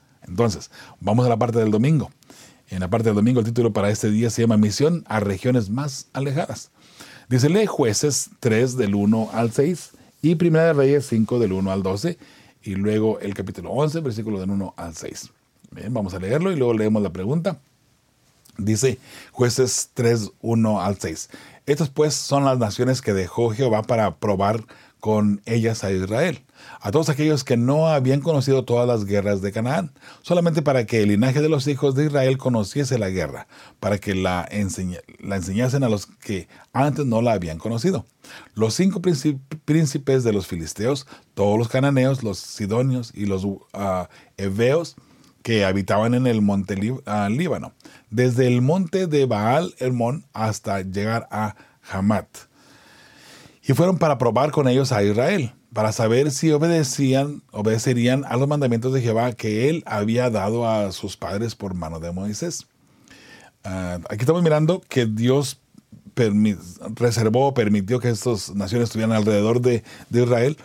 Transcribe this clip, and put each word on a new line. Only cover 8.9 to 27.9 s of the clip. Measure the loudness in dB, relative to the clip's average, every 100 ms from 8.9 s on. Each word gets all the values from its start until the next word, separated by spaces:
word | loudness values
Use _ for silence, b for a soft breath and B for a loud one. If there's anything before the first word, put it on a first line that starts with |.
| 2
uno | 2 2 0
al | -2 -2
seis | 0 0 0 -8 -20 B _
y | 0
Primera | 2 2 4 4
de |
Reyes | 4 4 2 2
cinco | 0 0 2
del | 0
uno | 0 -2
al | -2
doce | -2 -2 -4 -6 B B B B
y | -8
luego | -4 0 2 2 0
el | -4
capítulo | -8 -8 -8 -8
once, | -2 -2 -2
versículo | -6 -6 -6 -6
del | -4
uno | -4 -6 -10
al | -14
seis. | -12 -14 -14 -18 _ _ _ _
Bien, | -14 -6
vamos | -4 -4
a | -6
leerlo | -4 -2 -2
y | 0
luego | 0
leemos | 2 2 0
la | -2
pregunta. | -4 -4 -2 -4 -6 _ _ _ _ _ _ _ _ _ -8
Dice | -2 0 0 -2 B B B
Jueces | -2 0 2 0 0 -6
tres, | -2 2 2 -2 -8
uno | -2 2 2 0
al | -2 -4
seis. | -6 -8 -12 B B B -2
Estas | 0 0
pues | 2 0
son | 0 0 2
las | 2 2
naciones | 0 0 0 0
que | 0
dejó | -2 -2 0 -2
Jehová | 0 0 0
para | 0 0 0 -2
probar | -2 0 2 0 -6 B B B
con | -2 2 2 0
ellas | -2 0 0 -2
a | -2
Israel, | -2 -2 0 -2 -2 _ B B B
a | -2
todos | 0 0
aquellos | 0 2 0
que | 2 0
no | 2 2
habían | 2